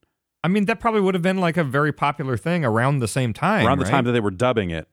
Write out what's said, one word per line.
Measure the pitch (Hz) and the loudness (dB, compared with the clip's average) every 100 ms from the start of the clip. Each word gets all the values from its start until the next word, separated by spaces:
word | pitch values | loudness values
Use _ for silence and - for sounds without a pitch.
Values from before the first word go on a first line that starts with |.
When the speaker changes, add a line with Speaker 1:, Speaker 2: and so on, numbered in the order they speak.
| _ _ _ _ | _ _ _ _
Speaker 1:
I | 160 | -2
mean, | 208 196 | 0 0
that | 226 | 0
probably | 233 220 | 0 0
would | 190 | 2
have | 185 | 0
been, | 180 190 | 0 0
like, | 175 165 | 0 0
a | |
very | 147 135 151 | 0 0 0
popular | 139 143 143 135 120 | 0 -2 -2 -4 -4
thing | 165 175 | -2 -2
around | 135 110 127 143 | 0 2 2 0
the | 117 | -2
same | 139 123 | -2 -2
time, | 101 165 214 | -2 -2 2
Speaker 2:
Around | 117 135 | 2 2
the | |
Speaker 1:
right? | 90 | 0
Speaker 2:
time | 139 123 | 0 2
that | |
they | 120 | 0
were | 101 | 0
dubbing | 92 123 113 92 | 0 0 0 -2
it, | 82 - | -4 -10